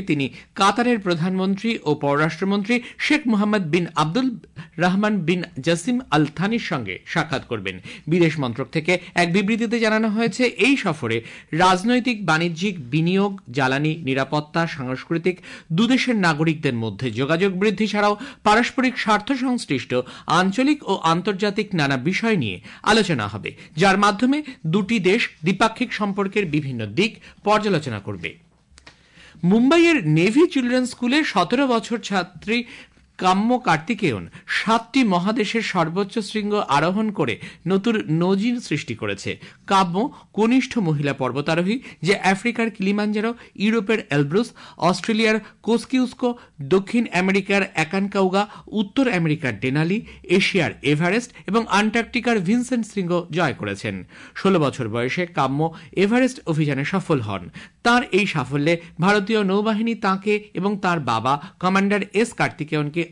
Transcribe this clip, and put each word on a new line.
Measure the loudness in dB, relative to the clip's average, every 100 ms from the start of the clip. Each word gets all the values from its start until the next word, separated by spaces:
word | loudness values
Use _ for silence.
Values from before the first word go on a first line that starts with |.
তিনি | 0 -2 -2 -6 -12 0
কাতারের | 2 4 2 0
প্রধানমন্ত্রী | 0 -2 0 0 0 -2 -2 -2
ও | -2 0
পররাষ্ট্রমন্ত্রী | 2 2 0 0 -2 -2 0 -2 -2 -6
শেখ | 0 0 2
মোহাম্মদ | 0 2 0 0
বিন | 0 0 -2
আব্দুল | -2 0 -2 -4 -10 -18 -14 -2
রহমান | 0 2 0 0 0
বিন | -2 -4 -6
জাসিম | -2 -2 0 -4 0
আল | 0 0 0
থানির | -2 -2 -4
সঙ্গে | -6 -6 -10 -6
সাক্ষাৎ | -4 -4 -4 -6
করবেন। | -6 -6 -10 -12 -14 -2
বিদেশ | 2 2 2
মন্ত্রক | -4 -4 -6 -4
থেকে | -2 -2 -2 -2
এক | 0
বিবৃতিতে | 2 0 0 0 0
জানানো | 0 2 0
হয়েছে, | 0 -2 0 -2 2
এই | 2 2
সফরে | 0 -2 -2 -4 -6 -14 -6 2
রাজনৈতিক, | 4 4 2 2 2 -2 0
বাণিজ্যিক, | 0 0 -2 -4 -4 -2
বিনিয়োগ, | 0 2 2 0 -2 -8
জ্বালানি, | -2 0 0 0 -2 -2
নিরাপত্তা, | -2 0 -2 -2 -2 -2
সাংস্কৃতিক, | -4 -6 -8 -4 -2 -2 -4 -8 -18 -4
দুদেশের | 0 2 2 2 2
নাগরিকদের | 2 2 0 0 -2 -2
মধ্যে | -4 -4 -6
যোগাযোগ | -2 0 0 0 0
বৃদ্ধি | 0 0 -2
ছাড়াও | 0 2 0 -4 -4
পারস্পরিক | 2 4 2 0 -2 0
স্বার্থ | 0 0 0 -2 -2
সংশ্লিষ্ট | -2 -2 -4 -2 -2 -2 -8 -2 2
আঞ্চলিক | 2 2 2 0 -2
ও | -2
আন্তর্জাতিক | 0 0 0 -2 -2 -2 -2
নানা | 0 0 0
বিষয় | -2 -2 0 0
নিয়ে | -2 -6 -12 -6
আলোচনা | 2 2 2 0 -4
হবে, | -6 -10 -12 -10 0
যার | 2 4
মাধ্যমে | 2 2 2 0 -4 -8 -2
দুটি | 0 0 0
দেশ | 2 2 0 -4
দ্বিপাক্ষিক | -2 2 0 0 -6
সম্পর্কের | -4 -4 -2 -4 -2 -2
বিভিন্ন | -2 -2 -4 -4 0
দিক | -2 -2 -20 -6
পর্যালোচনা | 0 2 2 0 -2 -6
করবে। | -8 -8 -10 -12 _ _ _ -20 -20 -20 _ -20 -20 -4
মুম্বাইয়ের | 2 4 6 6 6 4 2 2
নেভি | 4 4 4
চিলড্রেন্স | 4 0 0 0
স্কুলে | -2 0 0
সতেরো | 2 0 2 2 2
বছর | 0 -2 -6
ছাত্রী | -4 -2 -4 -6 -4 -4 -4 -12 -20 _ _ -2
কাম্য | 2 4 2 0
কার্তিকেয়ন | 2 0 0 -2 -2 -2 -6 -14 -6 -4
সাতটি | 0 0 0 2
মহাদেশের | 2 2 0 0 0 -2
সর্বোচ্চ | -2 0 0 0 -4 -4
শৃঙ্গ | -4 -2 0 0 2
আরোহণ | 2 4 2 0
করে | 0 0 -2 -8 -8 0
নতুন | 2 2 0 2 2
নজির | 4 2 2 -2 -2
সৃষ্টি | -6 -4 -6
করেছে। | -4 -4 -6 -8 -10 -14 0
কাম্য | 2 4 2 -2 -4 -8
কনিষ্ঠ | 0 2 4 2 0
মহিলা | 0 0 0
পর্বতারোহী, | -2 -2 -2 -2 0 0 -2 -6 -6 -2
যে | 0 0
আফ্রিকার | 0 0 -2 -2
কিলিমাঞ্জারো, | -2 -2 0 0 -2 -2 -6 -12 -2
ইউরোপের | 0 2 2 -2 0 0
এলব্রুস, | 2 0 -2 -6 -20 -2
অস্ট্রেলিয়ার | 0 0 0 0 2 0 -2 -8
কোস্কিউস্কো, | -2 -2 0 0 0 -2 -4 -4 -10 -14 0
দক্ষিণ | 0 2 0 0 0
আমেরিকার | 0 0 0 0 0
অ্যাকানকাউগা, | -2 -2 -2 -2 0 2 2 -2 -6 -6
উত্তর | -4 -2 0 2 2
আমেরিকার | 0 0 -2 -2
ডেনালি, | -2 0 0 -2 -4 -12 0
এশিয়ার | 2 2 0 0 -2 0
এভারেস্ট | 2 2 0 -2 -10 -4
এবং | -2 0 2
আন্টার্কটিকার | 2 0 -2 -2 0 0
ভিনসেন্ট | 2 0 0 -2 -4
শৃঙ্গ | -4 -2 -2 -2
জয় | -2 -2 -2
করেছেন। | -6 -6 -6 -8 -10 -18 -18 -4
ষোলো | 2 4
বছর | 2 0 -4
বয়সে | -2 -2 -2 -4 -2
কাম্য | 0 0 -2 -4 -8 0
এভারেস্ট | 2 4 2 0 -4
অভিযানে | 0 0 0 -2
সফল | -2 0 0
হন। | -2 -6 -8 -16 -20 _
তার | 2 2 2
এই | 0 0
সাফল্যে | -2 -2 -2 0 0 -2 -2
ভারতীয় | 2 2 2 0
নৌবাহিনী | 0 0 0 0 -2 -2
তাঁকে | -2 -2 0 -2 -2
এবং | -4 -4 -2
তাঁর | -2 -2 0
বাবা | 0 0 -2 -4 -4
কমান্ডার | 0 2 2 0 -2
এস | -2 -2
কার্তিকেয়নকে | 0 -2 -4 -4 -2 -2 -4 -4